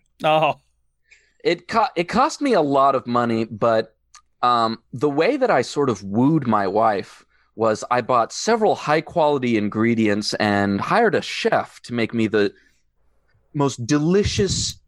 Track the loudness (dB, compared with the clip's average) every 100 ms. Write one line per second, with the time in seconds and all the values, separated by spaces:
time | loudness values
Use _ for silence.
0 | _ -4 0 2 0 -2 _ _ _ _
1 | _ -20 _ _ -2 -2 -2 -2 0 -2
2 | -2 0 0 -2 0 2 2 2 2 2
3 | -2 -2 0 -2 -4 -2 0 2 -2 _
4 | _ -20 _ _ 0 2 0 -4 _ -2
5 | 0 2 0 2 2 2 0 -2 -2 -2
6 | -4 0 2 2 2 0 0 2 2 0
7 | -6 -18 _ _ _ -2 -2 -2 -2 -2
8 | 2 0 0 -4 -2 2 2 0 0 -2
9 | -2 0 0 0 0 0 0 0 0 2
10 | 0 0 -4 -2 0 2 0 -2 0 0
11 | 2 0 -4 -6 -2 -2 -4 -14 -8 -4
12 | -2 -2 0 2 0 -4 _ _ _ _
13 | _ _ _ _ _ -2 -2 -2 -2 0
14 | 2 0 0 -2 -2 -4 -6 -10